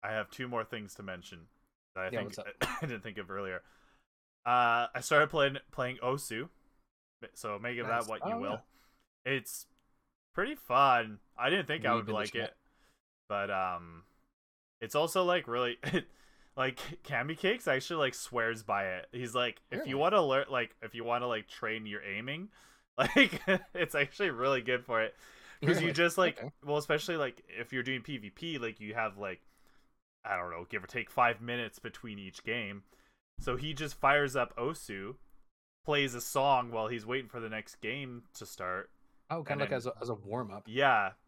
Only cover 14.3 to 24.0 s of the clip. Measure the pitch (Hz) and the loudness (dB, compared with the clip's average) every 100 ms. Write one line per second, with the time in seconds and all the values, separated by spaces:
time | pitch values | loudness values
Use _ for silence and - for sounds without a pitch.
14.3 | _ _ _ _ _ 113 147 160 190 180 | _ _ _ _ _ -2 2 2 4 4
15.3 | 180 139 120 123 117 143 170 - - - | 4 2 0 0 0 -2 -2 -2 -16 -20
16.3 | _ _ - 131 127 - - - 135 135 | _ _ -2 -2 -2 -10 -12 -6 -4 -2
17.3 | 160 190 240 - 131 - 170 139 - - | -2 0 0 2 0 0 0 0 -2 -4
18.3 | 123 113 113 107 101 98 92 - 123 123 | 0 0 0 -2 0 0 -4 -8 -8 -4
19.3 | 120 123 - _ 180 311 135 160 202 156 | 0 0 -2 _ -6 -4 2 4 6 6
20.3 | 135 139 131 117 - 113 117 117 120 123 | 4 2 0 -2 -6 -12 -8 -2 0 0
21.3 | 113 104 - 110 110 110 101 101 98 120 | -2 -4 -6 -4 -4 -4 -8 -6 -6 -6
22.3 | 151 202 - - - _ - 139 - 254 | -8 -10 -16 -20 -20 _ 0 4 8 6
23.3 | - - 185 - 180 170 151 | 6 2 2 0 -2 0 2